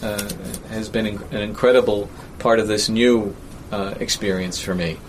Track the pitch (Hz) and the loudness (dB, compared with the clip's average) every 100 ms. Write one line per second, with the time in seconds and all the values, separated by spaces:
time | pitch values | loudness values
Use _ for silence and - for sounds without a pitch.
0 | 107 104 104 - - - - 110 107 113 | -6 -4 -6 -8 -8 -10 -8 -6 -2 -2
1 | 110 101 - 107 104 104 127 127 120 104 | -2 -4 -6 -4 -4 2 6 6 6 2
2 | 101 - - - 120 113 107 104 - 113 | -2 -10 -14 -2 4 4 4 2 2 4
3 | 123 117 101 - - - - 104 98 - | 6 6 2 -6 -12 -16 -8 -6 -6 -4
4 | 95 - 104 92 92 - - 90 85 - | -4 -2 0 0 -2 -4 -4 -2 -2 -4